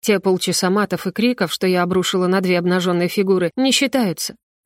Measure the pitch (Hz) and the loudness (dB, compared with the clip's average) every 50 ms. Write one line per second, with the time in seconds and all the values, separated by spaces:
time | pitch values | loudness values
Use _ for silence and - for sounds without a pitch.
0 | - - 208 190 180 202 185 180 - - 175 - - 180 185 208 208 190 185 170 | 0 0 0 2 2 0 0 0 0 -2 -2 0 0 0 2 0 0 -2 -4 -6
1 | - 190 - - 208 247 247 247 196 160 - - - 185 180 180 175 175 180 185 | -6 -6 -4 0 0 0 0 0 -2 -4 -2 -2 0 0 2 2 0 0 0 0
2 | 180 - - 185 180 180 185 196 185 180 180 175 175 180 180 185 175 185 175 175 | 0 0 0 0 0 2 0 0 2 0 0 0 2 0 0 0 0 0 0 0
3 | 175 175 - - 196 190 196 185 180 165 - - 262 269 240 - 277 262 - 269 | 0 0 0 -2 0 2 2 2 0 -2 0 0 0 0 2 2 0 0 0 0
4 | 233 196 165 - - - 220 - _ _ _ _ _ | 0 -2 -2 -4 -8 -10 -12 -16 _ _ _ _ _